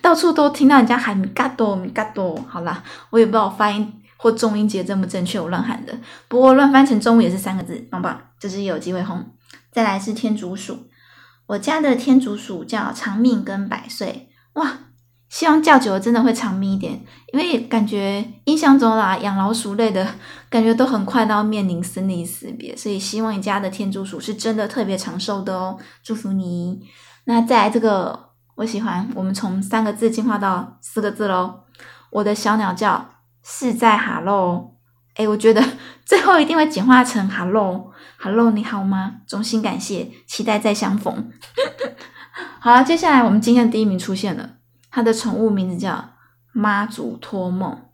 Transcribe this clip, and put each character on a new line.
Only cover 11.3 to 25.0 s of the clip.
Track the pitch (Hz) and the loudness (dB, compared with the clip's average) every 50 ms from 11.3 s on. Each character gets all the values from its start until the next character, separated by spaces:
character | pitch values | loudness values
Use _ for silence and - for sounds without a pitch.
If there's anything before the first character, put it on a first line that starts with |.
| _ _ _ | _ _ _
我 | - 208 202 | -8 -8 -4
家 | 202 285 311 320 | -2 -2 -2 0
的 | 294 277 254 | 2 2 0
天 | 254 247 285 254 262 | 0 4 4 4 4
竺 | 254 220 208 | 4 2 -6
鼠 | 208 - - 190 165 - | -8 -10 -12 -12 -12 -8
叫 | - 226 214 196 - | -6 -6 -6 -4 -6
长 | - - - 214 196 | -8 -8 -8 -4 -2
命 | 214 240 254 233 202 196 | 2 2 2 2 2 -2
跟 | 196 196 196 196 196 | -6 -6 -6 -6 -6
百 | - - - - | -8 -10 -10 -14
岁。 | - - 208 - - - - _ _ _ _ _ _ | -10 -8 -8 -8 -8 -12 -16 _ _ _ _ _ _
哇！ | 294 320 262 - - - _ _ _ _ _ _ _ _ _ | -4 -4 -4 -6 -10 -18 _ _ _ _ _ _ _ _ _
希 | - - 330 | -8 -2 2
望 | 320 302 320 | 4 4 4
叫 | 302 330 294 262 | 6 6 6 6
久 | 254 208 | 6 2
了 | 190 196 | -2 -2
真 | 196 233 | 0 2
的 | 240 226 | 2 4
会 | 240 254 | 4 2
长 | 233 - - 208 190 | 2 0 -2 -4 -4
命 | 190 196 196 | -2 -2 -2
一 | 196 190 | -2 -2
点， | 185 160 - - - - - - _ - | -4 -6 -10 -12 -14 -20 -20 -20 _ -4
因 | - 277 | -2 -2
为 | 320 349 320 - | 0 0 0 -2
感 | - - - 226 208 | -2 -2 0 0 0
觉 | 202 208 202 196 196 196 202 220 233 - - _ | 0 -2 -2 -2 -2 -2 -4 -6 -8 -12 -6 _
印 | 285 311 | 0 0
象 | 311 330 285 269 269 | 2 6 6 6 6
中 | 240 226 220 | 6 4 2
啦， | 220 208 190 190 175 | 2 2 0 0 -2
养 | - 202 196 | -2 -4 -2
老 | 196 190 202 | 0 0 0
鼠 | 226 226 - 208 196 | -2 -2 -4 -6 -2
类 | 208 226 220 | 0 0 0
的 | 190 185 190 - - - - - - - - _ | 0 -2 -2 -4 -6 -12 -18 -20 -20 -20 -12 _
感 | - 233 | 0 2
觉 | 226 226 226 | 4 4 4
都 | 226 262 | 4 2
很 | 262 262 208 196 | 2 2 -2 -2
快 | - - 247 220 | 0 0 0 2
都 | 220 214 | 2 2
要 | 208 | 0
面 | 214 214 214 208 196 185 | 0 0 -2 -2 -2 -2
临 | 175 170 175 | -2 -4 -6
生 | - - 185 190 190 | -6 -6 -4 -4 -4
离 | 185 175 170 | -4 -4 -6
死 | - - - - - | -8 -12 -14 -14 -14
别， | - - - - - | -14 -14 -14 -14 -14
所 | - - 214 | -10 -6 -6
以 | 202 190 | -6 -6
希 | 196 - - 214 | -6 -6 -4 -4
望 | 220 220 214 | -4 -4 -4
你 | 196 | -4
家 | 190 208 196 202 | -4 -2 -4 -2
的 | 196 185 | -4 -6
天 | 190 - - 196 | -6 -4 -6 -4
竺 | 190 196 190 | -4 -6 -8
鼠 | 190 175 156 | -8 -10 -10
是 | - - 214 | -8 -10 -8
真 | 214 - 226 220 | -4 -4 -2 -2
的 | 220 208 | -2 -4
特 | 208 - 254 214 | -4 -4 -4 -4
别 | 196 190 | -2 -4
长 | 185 | -4